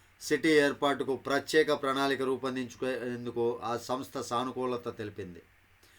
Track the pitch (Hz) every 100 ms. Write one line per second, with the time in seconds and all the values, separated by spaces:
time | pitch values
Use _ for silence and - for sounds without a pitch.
0 | _ _ - 147 160 151 143 123 143 127
1 | 127 127 123 139 139 160 147 143 135 135
2 | 139 135 131 127 131 127 123 - 131 123
3 | 123 120 120 117 117 120 110 120 - 131
4 | 135 139 120 120 127 123 127 120 120 -
5 | 104 95 92 85 - _ _ _ _